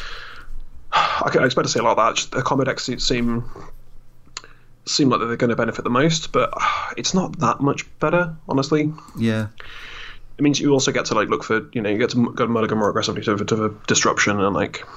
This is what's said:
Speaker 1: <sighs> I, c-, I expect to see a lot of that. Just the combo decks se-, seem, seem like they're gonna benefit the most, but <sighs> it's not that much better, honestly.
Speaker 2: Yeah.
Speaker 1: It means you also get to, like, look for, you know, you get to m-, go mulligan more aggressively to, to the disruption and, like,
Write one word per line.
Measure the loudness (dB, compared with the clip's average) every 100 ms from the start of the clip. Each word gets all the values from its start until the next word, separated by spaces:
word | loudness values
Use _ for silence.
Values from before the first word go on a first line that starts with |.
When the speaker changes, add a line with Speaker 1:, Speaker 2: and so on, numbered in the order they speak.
| -10
Speaker 1:
<sighs> | -10 -12 -12 -6 -6 -6 -10 -2
I, | 0 0 0 0
c-, | 2
I | 4
expect | 2 0
to |
see | 2
a |
lot | 2
of | 4
that. | 4 2
Just | -2
the | -4
combo | 0 2
decks | 0 -2 -4
se-, | -2
seem, | 0 2 2 0 -4 -10 -12 -14 -14 -16 -16 -20 -18 -18 -18 -20 -20 -14 -4
seem | 2 4
like | 4
they're | 0 0
gonna | 2 2
benefit | 0 -2
the | 0
most, | 4 4 2 0
but | 0 0 0 0 0
<sighs> | -4 -6
it's | 0
not | 0 0 0
that | -2 2
much | 0 0 -6 -2
better, | 0 2 0 -6 -2
honestly. | -2 2 2 0 -4 -12 -2
Speaker 2:
Yeah. | 0 0 -2 -8 -14 -14 -14 -14 -14 -14 -14 2
Speaker 1:
It |
means | 2 4
you | 4
also | 4 4
get | 0 0
to, | 0
like, | 2
look | 0
for, | 0 -2 -2
you | -4
know, | 0
you | 0
get | 2
to | 2
m-, | 0 0
go | 0
mulligan | 2 0 2
more | 2
aggressively | 2 -2 -2
to, | 0 0
to | 0 0
the | 0 -2 0
disruption | 2 2 2 2 2
and, | 2 2
like, | -2 -4 -14